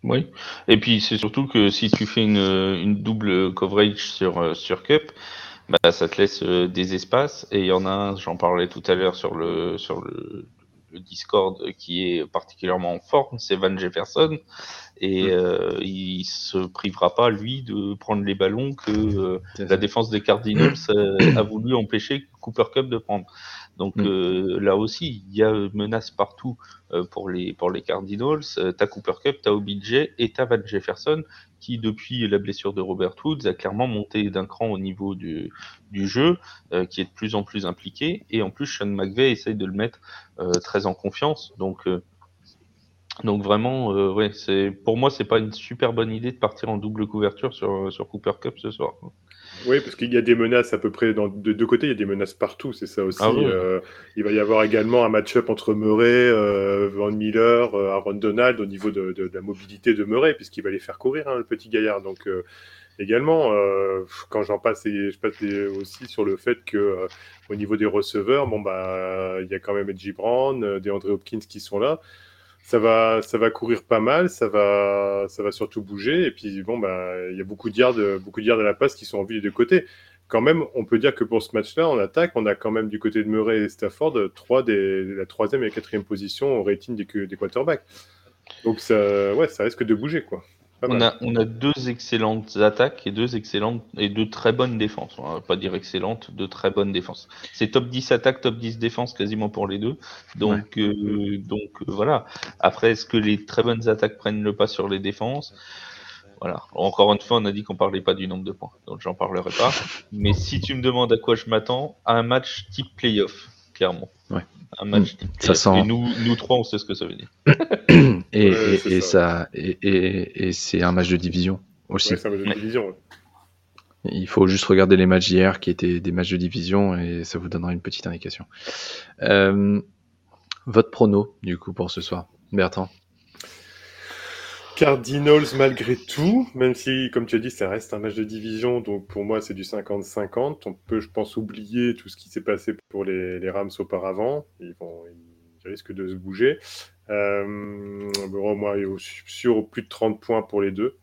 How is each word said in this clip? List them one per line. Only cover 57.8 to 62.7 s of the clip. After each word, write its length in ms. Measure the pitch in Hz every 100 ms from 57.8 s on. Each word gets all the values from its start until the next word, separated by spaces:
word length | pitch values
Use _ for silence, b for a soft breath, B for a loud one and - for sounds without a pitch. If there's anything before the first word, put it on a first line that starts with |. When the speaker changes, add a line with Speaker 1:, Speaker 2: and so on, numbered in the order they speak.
| 98
Speaker 2:
Aaron 240 | 98 98
Donald 440 | 101 107 107 123 117
au 60 |
niveau 260 | 101 98 107
de, 220 | 98 92
de, 160 | 92 92
de 20 |
la 80 | 92
mobilité 500 | 98 95 95 104 120
de 120 | 107
Murray, 280 | 104 117 156
puisqu'il 300 | 147 - -
va 80 | 98
les 80 | 95
faire 180 | - -
courir, 320 | 131 147 143
hein, 80 | 127
le 80 |
petit 240 | 113 113 110
gaillard. 320 | 110 110 101
Donc, 260 | 98 95 -
euh, 180 | 92 B B B